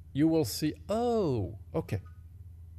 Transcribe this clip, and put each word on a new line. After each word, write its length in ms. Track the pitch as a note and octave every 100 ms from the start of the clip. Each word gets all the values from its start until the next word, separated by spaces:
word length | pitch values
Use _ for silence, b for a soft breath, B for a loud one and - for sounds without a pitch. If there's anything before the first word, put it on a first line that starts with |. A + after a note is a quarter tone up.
| -
you 160 | C3+ D#3+
will 160 | D#3+
see, 300 | D3 - D3+ - -
"Oh, 720 | A3 A#3+ A3+ F3 A#2+ F2 - -
okay, 260 | D#3+ - F#2 - - - - - - -